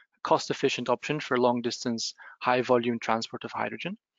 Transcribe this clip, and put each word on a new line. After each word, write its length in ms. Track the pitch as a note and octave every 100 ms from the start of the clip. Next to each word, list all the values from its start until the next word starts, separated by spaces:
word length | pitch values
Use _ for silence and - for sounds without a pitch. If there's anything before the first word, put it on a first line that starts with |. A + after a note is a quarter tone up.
| - _
cost-efficient 640 | - D#3 - - C3+ - B2
option 320 | B2 - D3+
for 180 | - B2
long-distance, 760 | B2 A#2+ A#2 - B2+ A#2 - - - -
high-volume 580 | B2+ B2+ B2 B2 A#2 A#2
transport 460 | - A2+ - B2
of 80 | -
hydrogen. 440 | A2+ A2+ A2+ E3+ G#3+ _